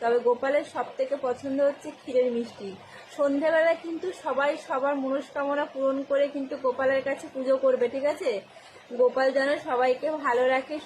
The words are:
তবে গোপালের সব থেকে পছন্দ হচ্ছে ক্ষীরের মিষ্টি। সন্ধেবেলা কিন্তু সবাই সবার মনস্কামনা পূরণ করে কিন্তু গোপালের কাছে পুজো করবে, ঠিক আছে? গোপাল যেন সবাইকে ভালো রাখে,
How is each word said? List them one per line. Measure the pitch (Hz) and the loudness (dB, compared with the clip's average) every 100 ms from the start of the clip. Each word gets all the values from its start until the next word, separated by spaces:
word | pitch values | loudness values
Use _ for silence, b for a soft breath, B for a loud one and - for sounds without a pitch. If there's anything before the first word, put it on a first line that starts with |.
তবে | 233 240 | 0 2
গোপালের | 233 240 269 294 | 2 2 2 0
সব | 311 294 247 - | 0 -6 -6 -4
থেকে | 269 277 | -2 -2
পছন্দ | 254 247 277 269 | -2 -4 -4 2
হচ্ছে | 285 285 302 | 2 0 -10
ক্ষীরের | 294 302 247 254 | -14 -2 2 2
মিষ্টি। | 233 226 - 196 185 - B B - | 0 -4 -8 -14 -14 -18 B B -2
সন্ধেবেলা | 285 277 311 320 330 | 0 2 2 4 4
কিন্তু | 330 339 330 370 | 2 -2 -6 -6
সবাই | - 311 254 285 311 - | -6 -4 0 0 0 -4
সবার | 269 277 285 | -2 0 -2
মনস্কামনা | 262 277 - 285 285 285 | -2 -4 -4 -6 -2 -2
পূরণ | 294 269 269 269 | -4 -2 0 0
করে | 269 277 285 | 0 0 0
কিন্তু | 285 269 269 | -2 -6 -4
গোপালের | 262 254 262 269 | -2 0 0 0
কাছে | 269 277 311 | -2 -6 -8
পুজো | 262 262 262 | -4 0 2
করবে, | 269 247 240 | 4 4 2
ঠিক | 262 | 0
আছে? | 285 302 311 196 - B B B B | -2 0 -2 -2 -6 B B B B
গোপাল | 240 247 254 269 | 2 2 4 2
যেন | 269 277 302 | 2 0 0
সবাইকে | 311 247 254 262 302 | -2 2 2 2 -2
ভালো | 302 277 247 254 | -2 0 2 2
রাখে, | 262 269 302 | 2 -2 -8